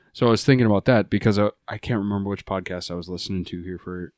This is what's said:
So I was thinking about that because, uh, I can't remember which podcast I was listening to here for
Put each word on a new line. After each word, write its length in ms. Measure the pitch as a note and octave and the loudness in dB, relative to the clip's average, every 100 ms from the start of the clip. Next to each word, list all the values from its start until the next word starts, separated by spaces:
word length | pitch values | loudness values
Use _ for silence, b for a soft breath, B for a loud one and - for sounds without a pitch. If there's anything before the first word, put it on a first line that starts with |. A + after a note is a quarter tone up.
| _ | _
So 160 | - A#2+ | -2 2
I 20 | |
was 140 | A2 | 4
thinking 220 | - C3 A2+ | 4 6 6
about 180 | G2+ | 4
that 260 | - A#2+ G2 | 4 2 2
because, 280 | G#2 A2+ G2+ | 2 2 2
uh, 120 | G#2 - - | 2 -2 -10
I 80 | G2+ | -10
can't 200 | - A#2 | -4 -2
remember 320 | G2+ G2+ G2 | -2 -2 -4
which 160 | G2 - | -6 -6
podcast 440 | F#2+ F2+ F2+ - | -6 -6 -8 -8
I 40 | |
was 140 | F2 E2+ | -10 -8
listening 360 | F2+ - F#2+ F2 | -10 -6 -6 -6
to 140 | F2+ | -8
here 160 | F2 F2+ | -10 -12
for 340 | F#2 F2+ E2 | -12 -12 -12